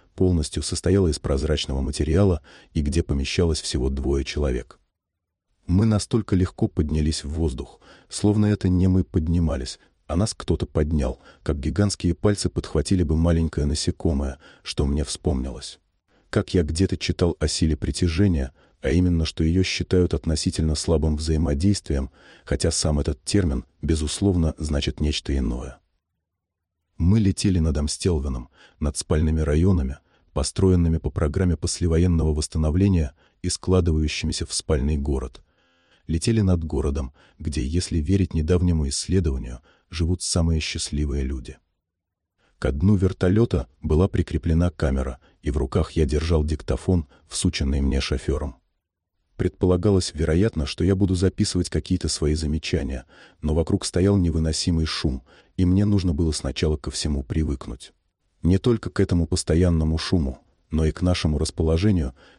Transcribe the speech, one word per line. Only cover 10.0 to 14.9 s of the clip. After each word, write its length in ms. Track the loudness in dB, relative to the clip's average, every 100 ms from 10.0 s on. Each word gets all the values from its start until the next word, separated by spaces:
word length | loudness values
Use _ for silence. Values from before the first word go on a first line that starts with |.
| -6
а 100 | -2
нас 160 | -2
кто-то 320 | -4 -4 -2
поднял, 560 | -2 -2 0 0 -2 -6 -14 -12
как 180 | -6 -4
гигантские 540 | -2 0 0 0 -2
пальцы 340 | 0 0 0 -2
подхватили 540 | -4 -4 -2 0 2
бы 160 | 2 2
маленькое 480 | 2 2 0 0 -2
насекомое, 720 | -2 -4 -2 -2 -2 -4 -8 -18 -20
что 240 | -10 -2
мне 180 | 0